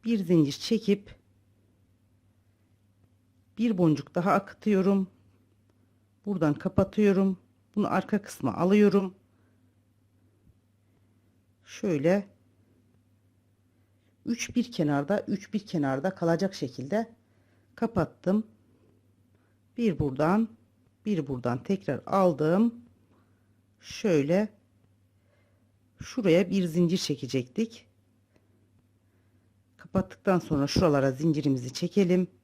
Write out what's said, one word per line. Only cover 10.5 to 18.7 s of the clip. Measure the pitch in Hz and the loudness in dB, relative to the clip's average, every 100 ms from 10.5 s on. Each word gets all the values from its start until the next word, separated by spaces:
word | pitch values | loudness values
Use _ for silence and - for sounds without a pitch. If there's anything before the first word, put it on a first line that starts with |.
| _ _ _ _ _ _ _ _ _ _ _ | _ _ _ _ _ _ _ _ _ _ _
Şöyle | _ - 208 151 156 202 196 _ _ _ _ _ _ _ _ _ _ _ _ _ _ _ _ _ _ _ | _ -8 -4 0 2 0 -2 _ _ _ _ _ _ _ _ _ _ _ _ _ _ _ _ _ _ _
üç | - 233 - | -8 -8 -4
bir | 247 - | -4 -4
kenarda, | - 151 143 143 202 - | -4 -2 -2 -2 -4 -4
üç | 202 - | -8 -6
bir | 214 | -8
kenarda | - 165 139 135 175 | -6 -4 -2 -2 -4
kalacak | 185 170 165 190 | -4 -2 0 -2
şekilde | - 127 - 139 208 226 _ _ _ _ _ _ | -4 -10 -10 -6 -4 -6 _ _ _ _ _ _
kapattım. | - 226 190 151 - 180 208 - _ _ | -8 -4 -2 -4 -4 -2 -2 -4 _ _